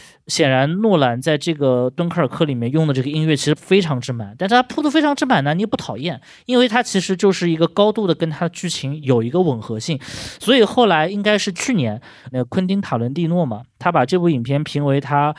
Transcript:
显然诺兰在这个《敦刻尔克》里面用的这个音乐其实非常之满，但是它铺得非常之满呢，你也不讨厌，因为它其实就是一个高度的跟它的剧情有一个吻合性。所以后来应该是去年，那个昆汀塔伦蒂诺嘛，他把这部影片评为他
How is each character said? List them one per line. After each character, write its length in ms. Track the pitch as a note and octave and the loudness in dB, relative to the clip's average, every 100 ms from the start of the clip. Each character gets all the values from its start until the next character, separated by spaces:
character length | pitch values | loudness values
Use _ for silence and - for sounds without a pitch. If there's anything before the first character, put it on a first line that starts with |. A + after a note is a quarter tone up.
| - _ - | -16 _ -8
显 220 | - D3 | 0 2
然 200 | C3 C#3+ | 4 2
诺 280 | F3+ A3+ F3+ | 0 2 2
兰 240 | C3 A#2+ | 2 0
在 160 | D#3+ D3 | 0 0
这 160 | E3+ | -2
个 380 | D3+ C#3 B2 B2+ - | 0 2 2 0 -2
《敦 120 | E3+ | -4
刻 140 | E3+ | -2
尔 60 | C3+ | -2
克》 180 | - D#3 | 0 -2
里 80 | |
面 180 | B2 A#2 | -2 -2
用 140 | D3+ D#3 | 0 0
的 60 | |
这 80 | C3 | 0
个 80 | C3 | -2
音 160 | D#3 D#3 | -2 0
乐 100 | D3 | 0
其 100 | D3 | 0
实 100 | D3+ | -2
非 260 | - F#3+ | 2 2
常 200 | E3+ C3 | 2 -2
之 100 | - | -4
满， 240 | A#2+ G2+ A2+ | -8 -10 -6
但 120 | F#3+ | 0
是 60 | A#3+ | 2
它 80 | |
铺 180 | B3+ - | 2 -2
得 80 | D4 | 0
非 120 | D4+ | 2
常 140 | D4 C#4+ | 2 0
之 100 | C4+ | 0
满 160 | G3 | 2
呢， 100 | C#3 | 2
你 80 | E3 | 0
也 40 | G#3+ | -2
不 120 | - | -4
讨 180 | - A2 | -6 -8
厌， 240 | E3 B2 - - - | -8 -8 -14 -18 -2
因 140 | B3 | 2
为 80 | B3 | 2
它 160 | A#3 | 2
其 160 | A#3 G3 | 0 -2
实 160 | E3+ F#3 | -2 2
就 160 | G3 | 2
是 180 | F3+ F3 | 2 0
一 60 | D#3+ | 2
个 120 | E3 | 2
高 240 | - G#3+ | 4 2
度 160 | G#3+ G3 | 2 0
的 80 | D#3+ | 0
跟 140 | E3 | -2
它 180 | D3 E3+ | -2 -6
的 20 | |
剧 200 | - F3 | -4 -8
情 320 | - C3+ D#3 | -6 -6 -4
有 180 | C3+ A#2+ | 0 0
一 80 | A#2 | 2
个 120 | E3+ | 0
吻 200 | F3 A#2 | 0 0
合 180 | G2+ A2 | -4 -8
性。 200 | E3 C#3 - - - - | -4 -6 -8 -14 -14 -6
所 160 | - C4 | 2 4
以 80 | |
后 240 | G#3 - A3+ | 4 4 4
来 200 | D#3+ D#3+ | 4 2
应 140 | G3+ | 0
该 160 | G#3 G#3 | 0 0
是 140 | - | 0
去 220 | F3 - | -4 -2
年， 280 | A3+ A#2 G#2+ - - - | 0 0 -4 -12 -20 -8
那 80 | B2+ | -6
个 60 | B2 | -4
昆 200 | F#3+ F#3 | -2 -2
汀 120 | G3 | -2
塔 160 | F#3+ A#2 | -2 -2
伦 160 | A#2+ | -2
蒂 140 | D3 E3 | -2 0
诺 180 | F3 D3 | 0 0
嘛， 180 | G#2+ - - | -4 -12 -6
他 140 | F3 | 0
把 140 | E3 B2+ | 2 2
这 120 | F3+ | 2
部 120 | E3+ | 2
影 120 | C3+ | 0
片 220 | A#2 C#3 | 0 -2
评 200 | D3+ D3 C#3+ | -2 -2 0
为 140 | C#3 | 0
他 360 | C#3 C#3+ D3 | 0 0 0